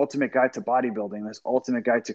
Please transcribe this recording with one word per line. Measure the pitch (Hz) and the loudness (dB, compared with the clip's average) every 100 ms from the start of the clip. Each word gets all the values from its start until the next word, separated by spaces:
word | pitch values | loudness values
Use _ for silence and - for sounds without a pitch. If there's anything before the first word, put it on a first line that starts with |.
ultimate | 139 139 131 131 | 0 0 0 4
guide | 127 | 2
to | 117 104 | 0 0
bodybuilding, | 127 123 107 101 104 107 | 2 2 -2 -6 -6 -8
this | 110 - 127 | -8 -2 -2
ultimate | - 120 120 | 0 0 2
guide | 117 | 2
to | - | 0